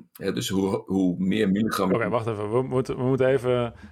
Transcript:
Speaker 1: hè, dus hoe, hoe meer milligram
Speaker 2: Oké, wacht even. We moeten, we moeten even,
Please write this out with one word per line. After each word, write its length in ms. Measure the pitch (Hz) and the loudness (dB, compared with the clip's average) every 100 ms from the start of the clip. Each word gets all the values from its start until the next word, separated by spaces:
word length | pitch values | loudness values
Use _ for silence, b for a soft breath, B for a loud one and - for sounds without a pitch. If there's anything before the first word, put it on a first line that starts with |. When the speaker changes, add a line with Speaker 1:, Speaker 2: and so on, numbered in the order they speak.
| - | -12
Speaker 1:
hè, 180 | - 98 | -8 -4
dus 180 | - - | -4 -2
hoe, 340 | 95 95 98 - | -2 0 -2 -2
hoe 300 | 95 92 87 | 0 2 0
meer 340 | 92 104 104 | 0 2 2
milligram 420 | 98 110 - 95 | 2 0 0 2
Speaker 2:
Oké, 160 | 113 110 | 2 2
wacht 180 | 117 113 | 0 -2
even. 240 | 104 104 | -4 -2
We 100 | 113 | -2
moeten, 360 | 131 127 131 127 | 0 -2 -2 -2
we 60 | |
moeten 240 | 127 135 127 | 0 2 4
even, 460 | 131 123 123 120 B B | 2 2 0 -2 B B